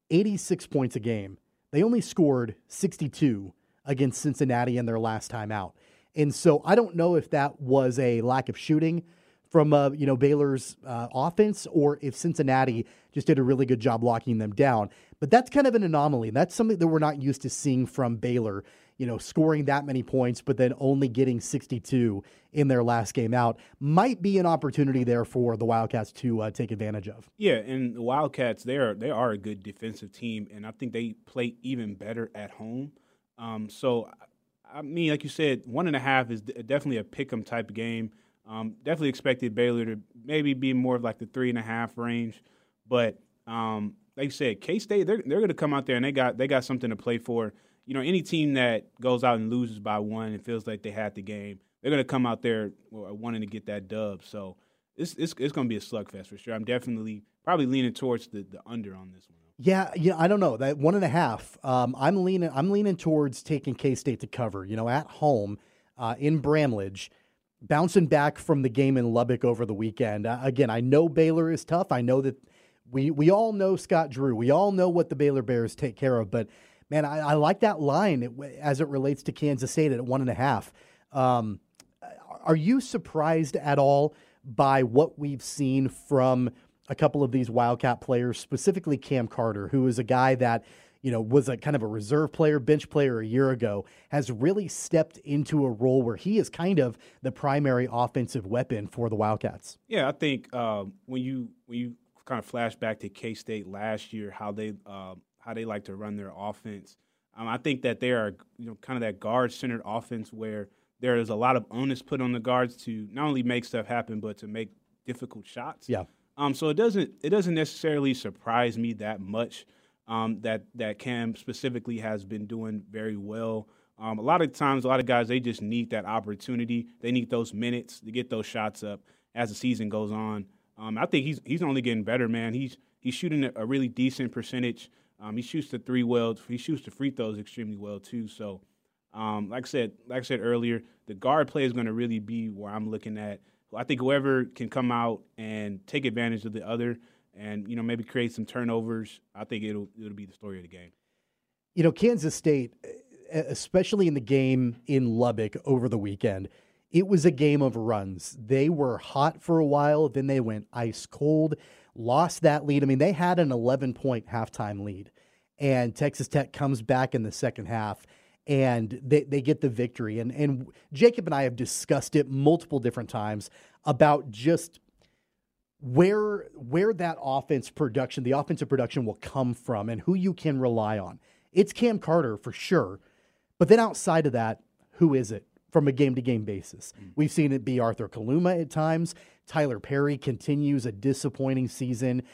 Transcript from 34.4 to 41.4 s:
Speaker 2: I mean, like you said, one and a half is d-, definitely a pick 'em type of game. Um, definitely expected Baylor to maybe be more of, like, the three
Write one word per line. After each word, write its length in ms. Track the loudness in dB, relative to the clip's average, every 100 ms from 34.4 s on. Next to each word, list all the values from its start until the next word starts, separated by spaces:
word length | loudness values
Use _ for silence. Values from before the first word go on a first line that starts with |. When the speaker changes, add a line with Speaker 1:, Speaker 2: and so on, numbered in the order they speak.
| _ _ _
Speaker 2:
I 120 | -16
mean, 280 | -8 -2 0
like 120 | 0
you 80 | -4
said, 320 | 0 0 0 -2
one 200 | -2 0
and 80 |
a 60 | 0
half 320 | 2 2 2
is 100 | -4
d-, 120 | -8
definitely 420 | -12 -2 -2 0 -2
a 80 |
pick 280 | -4 -8 -6
'em 120 | -6
type 260 | -6 -6 -6
of 40 |
game. 360 | -6 -6 -6 -8 -10 _ _ -14
Um, 280 | -10 -8 -8
definitely 240 | -4 0 0
expected 480 | 0 0 0 -2 0
Baylor 280 | 2 2
to 140 | -2 -6 -12 -20
maybe 300 | -4 -2 0
be 180 | 0 0
more 220 | 2 2
of, 80 | 0
like, 160 | -2 -6
the 80 | -10
three 220 | -2